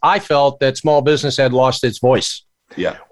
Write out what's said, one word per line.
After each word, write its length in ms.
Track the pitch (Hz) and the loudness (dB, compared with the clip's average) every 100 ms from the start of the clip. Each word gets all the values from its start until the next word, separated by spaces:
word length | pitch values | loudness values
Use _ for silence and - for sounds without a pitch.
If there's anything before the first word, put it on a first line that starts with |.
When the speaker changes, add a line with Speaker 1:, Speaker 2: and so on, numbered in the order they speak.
Speaker 1:
I 160 | 156 202 | 0 0
felt 420 | - 147 143 135 | 0 0 0 0
that 160 | 135 127 | -2 -2
small 260 | 156 147 | 0 2
business 340 | 139 143 143 127 | 2 0 0 0
had 160 | 131 | 0
lost 300 | 127 127 - | 2 0 0
its 160 | 123 107 | -4 0
voice. 440 | 127 127 - - - _ _ - | 0 2 -2 -10 -16 _ _ -8
Speaker 2:
Yeah. 220 | 90 - - | -8 -8 -4